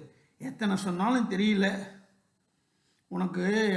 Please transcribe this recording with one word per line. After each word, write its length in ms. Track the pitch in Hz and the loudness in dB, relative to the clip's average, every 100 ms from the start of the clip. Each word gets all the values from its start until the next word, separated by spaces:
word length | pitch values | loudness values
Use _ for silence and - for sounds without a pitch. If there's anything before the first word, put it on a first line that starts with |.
| - - _ _ | -10 -20 _ _
எத்தனை 360 | 262 269 214 190 190 | -12 -4 -2 0 -2
சொன்னாலும் 440 | 175 208 254 214 | -2 0 2 0
தெரியல. 320 | 190 214 202 196 196 - - - _ _ _ _ _ _ _ _ _ _ | 2 2 4 2 0 -8 -16 -20 _ _ _ _ _ _ _ _ _ _
உனக்கு 340 | 180 185 180 185 214 220 | -4 -2 0 0 2 2